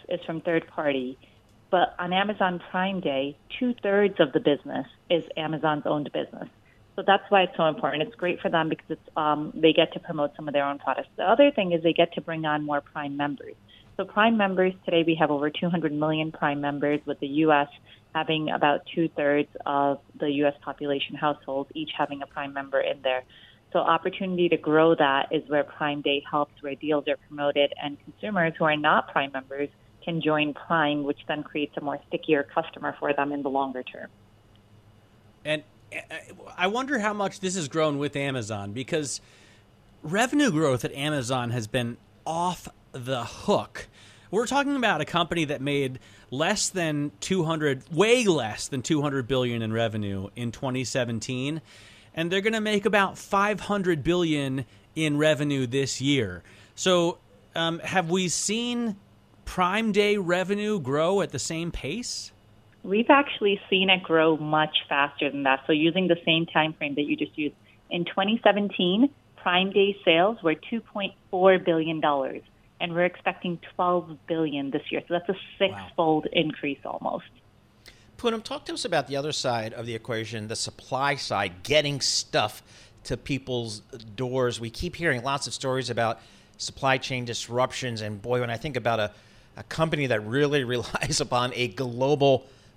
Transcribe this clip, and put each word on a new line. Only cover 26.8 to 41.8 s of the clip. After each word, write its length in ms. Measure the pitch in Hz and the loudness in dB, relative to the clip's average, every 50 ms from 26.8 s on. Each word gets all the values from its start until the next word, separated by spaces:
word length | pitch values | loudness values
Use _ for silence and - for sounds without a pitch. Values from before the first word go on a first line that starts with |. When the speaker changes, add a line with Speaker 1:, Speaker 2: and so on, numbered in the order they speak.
| - 151 156 147 139 151 | -2 0 0 0 0 -2
Speaker 1:
are 80 | 139 - - _ | -4 -4 -6 _
promoted, 440 | 151 147 143 143 143 147 143 139 - - | -8 -2 -2 0 4 4 2 2 0 -6
and 160 | 143 147 143 - - | -8 -10 -10 -12 -16
consumers 480 | - - - - 214 208 185 165 165 160 - | -20 -14 -10 -8 -4 0 0 0 0 0 0
who 60 | 170 | 2
are 100 | 156 151 | 2 2
not 340 | 151 151 151 180 220 - - - | 2 4 4 4 4 2 0 -2
Prime 180 | 151 139 139 | -2 -2 -2
members 380 | 139 135 131 - 135 139 143 143 - _ - - _ _ - | -6 -10 -10 -8 -6 -6 -6 -6 -6 _ -20 -20 _ _ -8
can 160 | 180 170 165 | -4 -4 -2
join 320 | 151 156 156 151 151 147 | 0 2 2 2 0 -2
Prime, 520 | 139 - - - 170 165 151 147 147 147 143 | -4 -8 -4 -2 0 2 2 2 0 -2 -2
which 160 | 139 143 - - - | -4 -6 -6 -6 -6
then 160 | 156 151 147 | -6 -6 -6
creates 340 | - - 156 147 143 - 156 | -8 -6 -6 -6 -4 -6 -8
a 40 | |
more 180 | 151 143 139 143 - _ | -6 -6 -6 -8 -8 _
stickier 340 | - - - - 156 143 | -8 -6 0 2 2 2
customer 540 | 143 - - 170 165 - - - 147 143 139 - | 2 0 -2 -4 -4 -4 -10 -8 -8 -8 -6 -4
for 140 | 156 147 143 | -2 -2 0
them 180 | 143 139 143 | 0 0 -2
in 120 | 143 143 139 | -2 -4 -4
the 60 | 139 | -2
longer 320 | 131 135 139 135 - 127 127 | -2 -2 -2 -2 -4 -10 -12
term. 260 | - - - - - - _ - _ _ _ _ _ _ - _ _ - - _ - - - _ _ _ _ _ - _ _ _ | -12 -14 -16 -18 -18 -20 _ -20 _ _ _ _ _ _ -20 _ _ -20 -20 _ -20 -20 -20 _ _ _ _ _ -20 _ _ _
Speaker 2:
And, 160 | 151 156 151 147 - _ - - - - | -4 -4 -4 -6 -12 _ -20 -20 -14 -14
uh, 40 | 156 - - 156 160 - - - - - - - - | -14 -12 -12 -14 -14 -14 -16 -20 -20 -20 -16 -4 -2
I 80 | 180 | 0
wonder 320 | 190 208 247 269 262 294 233 | 0 0 0 -2 0 0 0
how 160 | 202 214 208 | 0 0 0
much 260 | 208 196 190 - - | 0 -2 -4 -4 -4
this 140 | - 185 180 | -6 -4 -4
has 140 | 190 156 127 | -4 -6 -2
grown 320 | - 160 156 151 143 143 | 0 2 2 2 2 0
with 160 | 147 143 - | -2 -2 -2
Amazon, 560 | 143 139 139 135 127 110 101 110 101 101 101 | -2 -2 -2 -2 -4 -4 -4 -6 -8 -6 -8
because 500 | 101 127 127 - 180 156 151 131 - - - - - - - - - - _ _ _ _ _ - - - | -8 -10 -6 -4 -4 -4 -2 -4 -8 -10 -12 -16 -20 -20 -20 -20 -20 -20 _ _ _ _ _ -20 -20 -14
revenue 480 | - 156 175 208 247 247 - 294 294 247 | -8 -2 0 2 2 2 4 4 4 4
growth 340 | 156 151 160 143 127 117 - | 4 4 4 4 2 2 -2
at 80 | - - | -4 -6
Amazon 580 | 139 139 151 151 143 123 113 135 123 120 117 | -4 -4 -2 -2 -2 -2 -2 -2 -2 -2 -2
has 160 | 123 123 107 104 | -2 -4 -4 -2
been 300 | - 127 | -2 -2